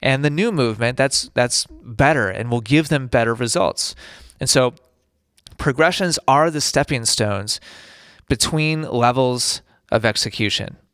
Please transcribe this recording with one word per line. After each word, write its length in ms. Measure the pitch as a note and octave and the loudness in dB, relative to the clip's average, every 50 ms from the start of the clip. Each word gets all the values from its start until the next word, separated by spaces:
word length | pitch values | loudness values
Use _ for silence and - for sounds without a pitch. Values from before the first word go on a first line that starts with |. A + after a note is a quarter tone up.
and 240 | - - C3+ C3+ C#3+ | -2 0 0 2 2
the 60 | D3 | 0
new 220 | D3 D#3 G3+ A#3+ G#3+ | 0 2 0 0 0
movement 440 | D#3 C3 A#2 A2 G#2 A#2 A#2 B2+ | 0 0 0 0 0 -2 -4 0
that's, 320 | - C3 C#3 - - - - - | 0 0 0 0 -2 -6 -4 -2
that's 320 | - B2 B2 - - - - - - - | 0 0 0 0 -4 -4 -6 -10 -20 -16
better 460 | - A#2+ G#2+ C3+ C#3+ D#3+ C#3+ A2 F#2+ | -16 -2 2 2 4 4 2 0 -2
and 240 | F#2 - A2+ A#2+ A#2+ | -2 -4 -4 -2 -2
will 80 | A#2+ | -4
give 280 | A2 G#2 C#3 D3+ D#3+ D3 | 0 2 2 2 2 2
them 200 | D#3+ C#3+ C3 B2 | -2 -2 -2 0
better 260 | - B2+ A#2 A2+ A#2 | 0 2 2 2 0
results. 600 | A2+ B2 A2+ - E3+ C3 D2+ - - - - - - - - - - - - - _ | -2 -2 -2 0 0 0 0 0 -2 -6 -8 -8 -12 -18 -20 -20 -20 -20 -20 -12 _
And 100 | C3+ C3 | -2 2
so 260 | - C#3+ B2+ B2 - - _ _ _ _ _ _ _ _ _ _ _ _ _ - - _ | 2 4 4 2 0 -6 _ _ _ _ _ _ _ _ _ _ _ _ _ -20 -16 _
progressions 600 | - D3+ C3 B2+ D#3+ E3+ F3+ - G3 F3 D#3 - - - | -2 -2 2 4 2 2 2 0 -2 -2 -2 -2 0 2
are 240 | C3+ C#3+ D#3 E3 D#3 | 4 4 4 2 0
the 80 | D3+ | -2
stepping 440 | C3+ - - D3 C#3+ - D3 B2 A2+ | -4 0 0 0 0 0 -2 -4 -2
stones 540 | A#2 - - A2 G#2 G2+ G2 G2+ G#2+ - - - - - - - - - - - - - _ _ _ | -2 0 0 0 -2 -2 -4 -4 -6 -8 -8 -8 -16 -20 -20 -20 -20 -20 -20 -20 -20 -20 _ _ _
between 540 | - A#2+ - - - D#3 D#3 D#3 D#3 D#3 D#3 | -2 0 0 -2 0 0 0 0 -2 -4 -4
levels 800 | - - A#2+ A#2+ A#2+ B2 C3 C3 B2+ B2 B2 - - - - - _ _ _ _ _ | -4 -2 2 2 2 4 4 2 2 0 0 -2 -4 -4 -6 -10 _ _ _ _ _
of 140 | - A2+ A2 | -2 0 2
execution. 720 | A2+ G#2 - - A2+ - - A2+ G#2 - - G2+ - - - _ _ | 0 0 0 -4 -4 -4 -2 -2 -2 -2 -2 -6 -8 -12 -18 _ _